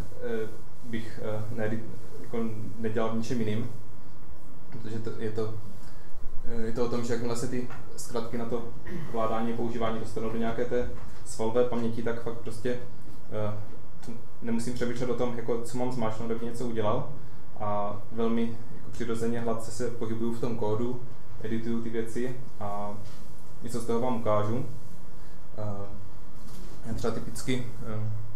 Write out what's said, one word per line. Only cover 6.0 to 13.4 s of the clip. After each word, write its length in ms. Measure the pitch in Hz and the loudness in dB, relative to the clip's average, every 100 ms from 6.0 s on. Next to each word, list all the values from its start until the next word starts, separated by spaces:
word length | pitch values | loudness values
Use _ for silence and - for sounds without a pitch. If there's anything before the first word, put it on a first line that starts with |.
| - - - - | 2 2 4 4
eh, 180 | - 117 | 4 2
je 100 | 113 | 2
to 140 | 117 - | 2 2
o 20 | |
tom, 160 | 120 | 2
že 80 | 117 | 2
jakmile 240 | 117 120 117 | 2 2 2
se 120 | 117 | 0
ty 200 | 123 123 - - - | 2 0 0 0 0
zkratky 420 | - 120 117 120 | 0 0 0 0
na 60 | |
to 240 | 117 120 113 - - - - | 0 0 0 0 0 0 0
ovládání, 440 | 113 110 110 117 | 0 0 0 0
používání 480 | 113 120 117 113 113 | 0 0 0 0 0
dostanou 300 | 110 123 113 | 0 0 0
do 80 | 113 | 0
nějaké 260 | 113 120 | 0 0
té 260 | 120 123 123 - - - | 0 0 0 0 0 0
svalové 400 | - - 113 120 | 0 0 0 2
paměti, 380 | 123 120 117 113 | 2 0 0 0
tak 200 | 113 117 | 0 0
fakt 160 | 117 117 | 0 0
prostě, 400 | 110 110 123 123 120 - - - - | 0 0 0 0 0 0 0 0 0
eh, 260 | 107 | 0